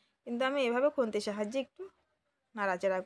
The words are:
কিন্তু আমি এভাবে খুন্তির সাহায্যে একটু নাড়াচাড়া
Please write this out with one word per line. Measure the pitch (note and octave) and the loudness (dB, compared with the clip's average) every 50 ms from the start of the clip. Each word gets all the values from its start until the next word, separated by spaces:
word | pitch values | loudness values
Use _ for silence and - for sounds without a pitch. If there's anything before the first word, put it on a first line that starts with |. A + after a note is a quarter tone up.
| _ _ _ _ _ | _ _ _ _ _
কিন্তু | - A#3+ A#3+ C4 C4 | -6 -4 -2 0 0
আমি | C#4 C#4+ C4+ A#3 | 2 2 2 2
এভাবে | A#3+ B3+ C4 D4 D4 | 2 4 4 4 4
খুন্তির | - B3+ A3 G#3 G#3 G#3 A3 | 2 0 0 0 -2 -2 -2
সাহায্যে | G3+ G#3 G#3+ G#3 A#3 C4+ C4 | -2 -2 -4 -2 -2 -4 -4
একটু | - _ - F#4 F#4+ - _ _ _ _ _ _ _ _ _ _ _ - | -4 _ -16 -16 -16 -18 _ _ _ _ _ _ _ _ _ _ _ -6
নাড়াচাড়া | A3+ G3+ G3 F#3 F3+ F#3+ G3 F#3+ F#3 F#3 | -2 0 0 0 2 2 0 0 0 -2